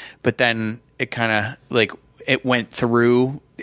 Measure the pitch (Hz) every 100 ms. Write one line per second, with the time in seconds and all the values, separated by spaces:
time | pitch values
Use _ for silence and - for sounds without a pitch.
0 | - - 123 - 123 113 110 117 _ -
1 | 127 - 113 107 107 135 - 120 107 -
2 | _ _ - 131 127 123 110 - 120 117
3 | 120 123 127 143 _ -